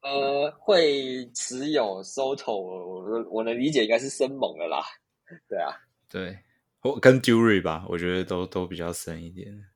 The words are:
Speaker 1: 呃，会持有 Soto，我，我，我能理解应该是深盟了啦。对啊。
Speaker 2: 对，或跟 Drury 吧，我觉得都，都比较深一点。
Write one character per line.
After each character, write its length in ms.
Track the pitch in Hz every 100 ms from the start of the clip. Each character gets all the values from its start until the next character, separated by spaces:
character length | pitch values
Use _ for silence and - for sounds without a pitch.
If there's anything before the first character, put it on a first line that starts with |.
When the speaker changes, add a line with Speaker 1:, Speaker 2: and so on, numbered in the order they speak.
Speaker 1:
呃， 500 | 139 139 139 143 147 -
会 640 | - 190 160 139 131 127 120
持 360 | - - 127 143
有 340 | 151 110 95
Soto， 540 | 98 - 135 139 - 104
我， 440 | 92 92 90 92
我， 280 | 95 113 110
我 140 | 110
能 140 | 113 117
理 140 | 135
解 120 | 147
应 60 | 107
该 80 | 117
是 120 | 135
深 200 | - 131
盟 280 | 135 110 76
了 100 | 82
啦。 160 | - - - _ _ _ 170 _
对 100 | 98
啊。 140 | 78 - _ _ _
Speaker 2:
对， 280 | 107 92 95 _ _ _ _
或 200 | 127 143
跟 220 | 131 131
Drury 400 | 127 113 113 101
吧， 240 | 85 80 90
我 100 | 87
觉 160 | 87
得 100 | 92 90
都， 200 | 90 92
都 220 | 95 90
比 80 | 87
较 160 | 85
深 320 | 85 - 82
一 60 | 82
点。 360 | 90 - 101 101